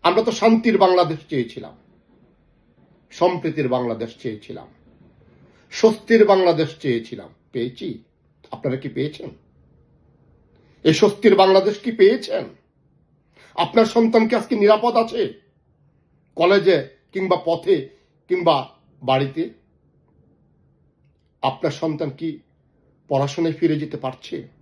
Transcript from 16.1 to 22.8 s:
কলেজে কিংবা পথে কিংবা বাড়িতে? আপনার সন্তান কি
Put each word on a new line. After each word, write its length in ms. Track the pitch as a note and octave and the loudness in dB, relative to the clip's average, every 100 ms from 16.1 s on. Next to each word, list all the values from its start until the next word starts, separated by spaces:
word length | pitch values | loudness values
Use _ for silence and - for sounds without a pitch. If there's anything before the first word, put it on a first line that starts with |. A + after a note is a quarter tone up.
| _ _ - | _ _ 0
কলেজে 400 | F3 G3 E3+ D#3+ - _ _ | 2 4 4 0 -2 _ _
কিংবা 240 | F#3+ F#3 F3+ E3 | -8 -2 -2 -2
পথে 300 | E3+ F#3 E3+ C3 _ _ _ _ | -4 0 -2 -2 _ _ _ _
কিংবা 260 | F3+ E3+ C#3+ A#2+ _ _ _ | -2 0 0 -4 _ _ _
বাড়িতে? 420 | B2 C3 C#3 D#3+ - - _ _ _ _ _ _ _ _ _ _ _ _ _ _ _ _ _ _ | -2 0 -2 -6 -10 -10 _ _ _ _ _ _ _ _ _ _ _ _ _ _ _ _ _ _
আপনার 300 | C3+ - D#3+ - | -6 -4 -6 -4
সন্তান 280 | D#3+ D3+ D#3 - | -8 -6 -8 -8
কি 100 | E3 D3 _ _ _ _ | -10 -12 _ _ _ _